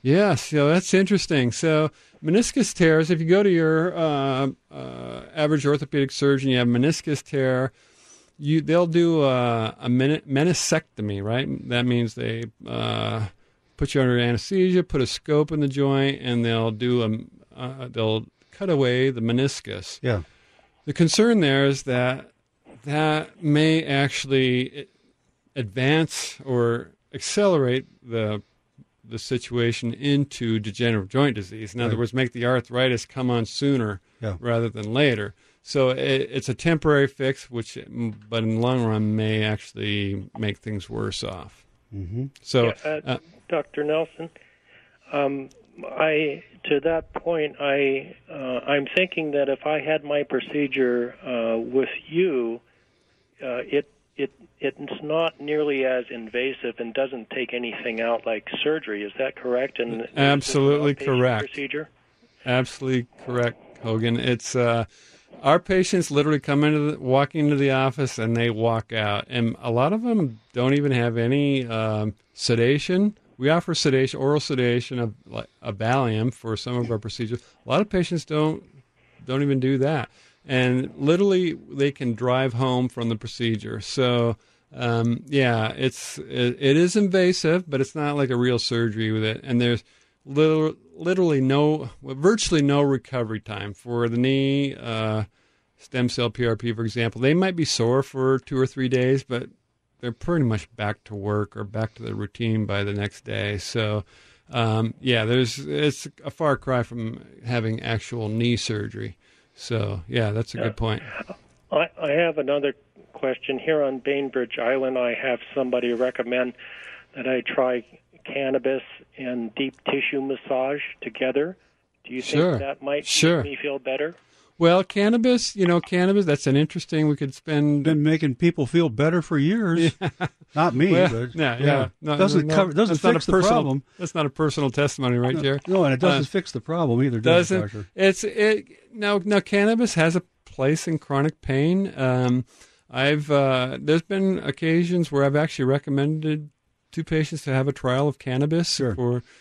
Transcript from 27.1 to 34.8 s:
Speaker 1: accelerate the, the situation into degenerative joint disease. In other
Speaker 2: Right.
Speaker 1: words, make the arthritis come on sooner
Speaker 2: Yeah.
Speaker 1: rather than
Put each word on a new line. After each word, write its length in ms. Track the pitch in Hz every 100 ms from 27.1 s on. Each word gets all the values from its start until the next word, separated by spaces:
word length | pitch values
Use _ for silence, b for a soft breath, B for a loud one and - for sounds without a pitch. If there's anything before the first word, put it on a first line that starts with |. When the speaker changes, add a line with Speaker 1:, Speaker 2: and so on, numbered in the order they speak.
Speaker 1:
accelerate 720 | 139 - - 202 165 127 127 - _
the, 400 | 123 113 107 104 - _ _ _ - _
the 160 | 117 113
situation 760 | - 127 - 120 117 113 117
into 680 | 120 143 143 135 - 117 110
degenerative 480 | 107 98 120 110 95
joint 260 | 131 143
disease. 400 | 107 92 110 107
In 60 | 117
other 140 | 117
Speaker 2:
Right. 60 | 110
Speaker 1:
words, 140 | 117
make 180 | 127 127
the 140 | 120 120
arthritis 580 | 127 - 123 131 117 -
come 240 | - 127
on 160 | 120 110
sooner 540 | - 143 135 107 98 _ _
Speaker 2:
Yeah. 160 | 110 90
Speaker 1:
rather 300 | 120 117 117
than 240 | 113